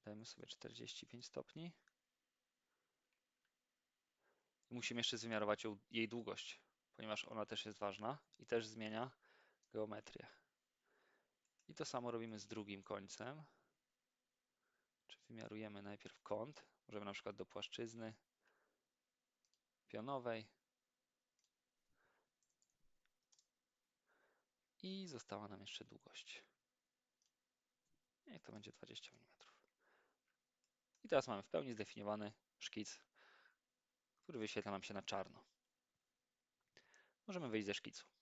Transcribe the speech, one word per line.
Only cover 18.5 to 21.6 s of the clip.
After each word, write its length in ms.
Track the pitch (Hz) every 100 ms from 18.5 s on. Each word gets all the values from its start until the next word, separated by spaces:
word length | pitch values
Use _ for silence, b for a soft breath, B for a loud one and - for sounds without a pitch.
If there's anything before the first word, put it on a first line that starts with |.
| b b b b _ _ _ _ _ _ _ _ _ _
pionowej. 600 | 110 120 139 120 110 107 _ _ _ _ _ _ _ _ _ _ _